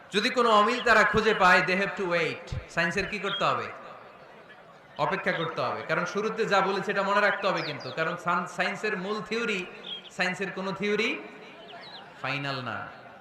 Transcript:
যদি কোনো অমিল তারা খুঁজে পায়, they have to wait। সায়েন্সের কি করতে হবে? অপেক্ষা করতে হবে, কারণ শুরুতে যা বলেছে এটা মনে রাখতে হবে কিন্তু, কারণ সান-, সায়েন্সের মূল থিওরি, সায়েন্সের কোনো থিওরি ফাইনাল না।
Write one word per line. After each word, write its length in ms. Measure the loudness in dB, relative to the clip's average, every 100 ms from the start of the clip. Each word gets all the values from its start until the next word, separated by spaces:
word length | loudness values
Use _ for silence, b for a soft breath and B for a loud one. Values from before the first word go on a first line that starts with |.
| -4
যদি 180 | 0 2
কোনো 200 | 4 6
অমিল 300 | 8 6 4
তারা 180 | 6 6
খুঁজে 320 | 6 4 4
পায়, 280 | 6 8 8
they 140 | 4 2
have 180 | 0 -2
to 120 | 0
wait। 440 | 2 0 -4 -8 -8 -4
সায়েন্সের 360 | 0 0 0 -2
কি 120 | -4
করতে 260 | -4 0
হবে? 220 | 0 0 -4 -10 -16 -18 -18 -20 -20 -20 -20 -20 -20 -20 -12 -4
অপেক্ষা 340 | -2 0 0
করতে 280 | -2 -2 -2
হবে, 220 | -4 -4 -2
কারণ 160 | -2
শুরুতে 400 | -2 -2 -2 -2
যা 160 | 2 2
বলেছে 300 | 2 0 -2
এটা 120 | 0
মনে 180 | 2 4
রাখতে 280 | 2 2 0
হবে 140 | 0
কিন্তু, 280 | -4 -8 -6 -4
কারণ 200 | -4 -2
সান-, 220 | -2 -2 -2
সায়েন্সের 500 | -2 -2 -2 -4 -2
মূল 240 | -4 -6 -4
থিওরি, 380 | -2 0 -2 -6 -12 -12 -14 -10 -4
সায়েন্সের 340 | -2 -2 -4
কোনো 220 | -4 -6
থিওরি 500 | -2 0 0 0 -2 -10 -16 -18 -18 -18 -16 -16 -18 -18 -8
ফাইনাল 380 | -6 -4 -4 -4
না। 260 | -6 -6 -8 -14 -18 -20